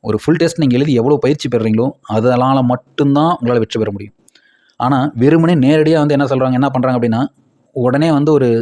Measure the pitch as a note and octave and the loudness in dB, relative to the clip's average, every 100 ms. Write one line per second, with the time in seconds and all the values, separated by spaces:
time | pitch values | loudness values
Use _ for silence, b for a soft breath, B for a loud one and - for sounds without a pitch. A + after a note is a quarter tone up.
0 | - G#2+ - E3 E3 E3 D3 B2 D3 B2 | -4 -4 0 0 0 0 0 0 2 0
1 | A#2+ D3 C3 D3+ C3 A#2+ A2 G#2+ C3 - | 2 0 0 -2 -2 -2 0 0 -2 -6
2 | - G#2+ A#2 B2 B2+ C3+ B2 B2 _ - | -6 -2 0 0 0 0 0 -2 _ -2
3 | C#3+ C#3+ D#3+ C#3 A#2+ A#2+ A2 A2+ G#2+ G2+ | 0 2 0 -2 -2 -2 -2 -4 -6 -6
4 | G#2 _ _ b b b b b A#2+ C3+ | -14 _ _ b b b b b -2 0
5 | C#3+ B2 C3 E3 E3 F3 C3 D#3 D#3 D#3+ | -2 0 2 4 2 2 2 2 2 2
6 | D3 C#3 C#3 C3 C3 B2+ C#3 C3 C3 B2+ | 0 0 0 0 0 0 -2 0 -2 -2
7 | A#2 A2+ C#3 _ _ _ _ - B2 C3+ | -2 -2 -4 _ _ _ _ -4 -2 0
8 | E3 D3 D3 D3 B2+ A#2 | 0 0 2 2 2 0